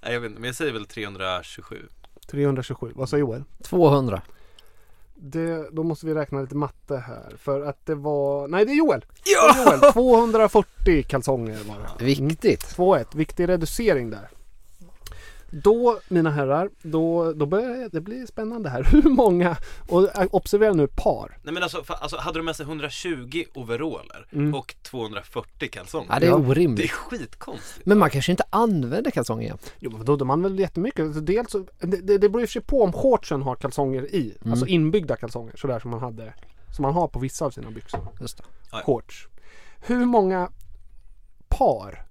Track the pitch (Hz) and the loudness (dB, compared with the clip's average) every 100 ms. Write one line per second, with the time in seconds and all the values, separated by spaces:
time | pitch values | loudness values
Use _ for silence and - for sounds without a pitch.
0 | - 120 117 107 120 127 156 113 104 - | -4 -6 -6 -8 -10 -4 -4 -4 -10 -10
1 | 104 98 95 90 - - - - - - | -10 -6 -4 -6 -8 -18 -16 -18 -18 -20
2 | - - - 143 143 131 123 127 120 127 | -20 -20 -10 -2 0 0 -6 -10 -10 -8
3 | 131 147 139 117 143 - - 180 160 143 | -2 0 0 -4 -12 -16 -2 4 6 6
4 | 131 95 - - - - - - - - | 2 -4 -8 -20 -20 -20 -20 -20 -20 -20
5 | - - 143 156 165 165 151 156 165 156 | -20 -20 -12 -6 -4 -6 -8 -4 -4 -4
6 | 160 156 143 139 131 143 147 - - 135 | -2 -2 -2 -6 -4 -4 -4 -6 -8 -8
7 | 120 117 117 127 - 139 147 139 - 151 | -8 -16 -18 -12 -4 -2 -4 -8 -6 -4
8 | 143 147 139 143 139 175 214 294 311 135 | -2 0 0 -2 -2 2 2 4 2 2
9 | - - - 381 320 262 247 135 285 233 | -4 -10 2 8 8 10 8 8 8 8
10 | 254 233 233 220 214 220 190 - - 160 | 6 6 6 4 4 4 2 0 2 2
11 | - 135 123 131 113 110 104 104 107 - | 2 -4 0 -2 -4 -8 -12 -10 -10 -4
12 | 120 139 139 160 220 120 - - 180 170 | 0 2 0 2 2 2 -2 0 4 4
13 | 113 147 156 - 175 180 151 - 226 147 | 0 -4 -4 -2 0 0 -2 -2 0 0
14 | 117 107 101 - - - - - 170 - | -2 -10 -16 -20 -20 -20 -20 -20 -20 -20
15 | - - - - - 156 196 226 240 214 | -18 -18 -18 -18 -14 0 4 6 4 0
16 | - 175 165 147 135 147 196 - 160 160 | 0 2 2 0 0 0 -2 -6 -4 0
17 | 165 170 165 156 147 185 254 247 233 160 | 0 0 -2 -2 0 0 -2 -6 -8 -8
18 | 175 247 247 - 220 233 175 123 - 294 | -8 -12 -12 -8 -8 -6 -6 0 6 8
19 | 311 269 233 180 180 160 - - - 175 | 6 6 6 6 2 0 -8 -12 0 2
20 | 196 208 190 190 - 208 214 180 139 - | 2 2 0 0 2 4 4 4 0 0
21 | - 123 107 - - 170 175 165 143 - | -2 -2 -6 -16 -10 -6 -4 -6 -10 -10
22 | 147 170 156 165 165 156 147 156 147 - | -8 -8 -6 -6 -6 -6 -8 -8 -8 -8
23 | 180 151 123 165 - - 117 117 160 92 | -8 -8 -6 -8 -8 -12 -8 -6 -6 -8
24 | - - - 147 147 143 - - - 127 | -14 -20 -10 -2 -2 -2 -8 -20 -14 -10
25 | 110 104 - 120 - - - - 90 156 | -8 -8 -10 -10 -12 -12 -12 -10 -10 -10
26 | - 123 165 156 127 135 175 110 165 - | -4 2 6 6 6 4 4 2 -2 -4
27 | - 240 139 - - 131 - - - 208 | -10 -10 -10 -14 -16 -14 -16 -8 4 6
28 | 160 139 131 180 - 202 233 180 120 165 | 6 2 0 0 0 2 2 2 0 -2
29 | 285 - 120 113 113 - - - 127 110 | -2 -2 -2 -4 -6 -10 -16 -12 -12 -8
30 | 110 143 131 147 190 190 185 - 208 233 | -2 0 2 0 0 -2 -2 -2 -4 -2
31 | 156 151 151 202 240 208 190 - 170 185 | -4 -4 -2 -2 -2 -6 -8 -10 -4 -4
32 | 190 202 202 220 240 240 - 277 196 - | 2 4 4 2 -2 -4 0 4 4 4
33 | 269 226 - 143 135 127 135 - 139 131 | 2 2 0 -4 -2 -4 -4 -2 -2 -2
34 | 139 196 120 - 113 117 131 175 156 202 | -4 -2 -4 -6 -2 -2 2 2 2 0
35 | 147 120 117 120 113 - 139 117 120 117 | -2 -6 -6 -10 -12 -8 -6 -6 -6 -8
36 | 123 110 107 - - - - - 139 165 | -8 -12 -16 -18 -20 -20 -12 -4 0 0
37 | 160 120 131 - 147 - 113 110 - - | -2 -2 -6 -4 -6 -6 -14 -14 -10 -8
38 | - - - - - - - 110 - 120 | -8 -12 -12 -12 -14 -16 -12 -8 -2 -2
39 | - - - - - - - - - 247 | -2 -16 -16 -16 -18 -18 -18 -16 -4 0
40 | 247 240 190 185 180 - - - - - | 4 4 4 0 -4 -8 -16 -16 -18 -20
41 | - - - - - - 247 117 98 - | -20 -20 -20 -20 -4 2 4 2 -4 -14
42 | - | -18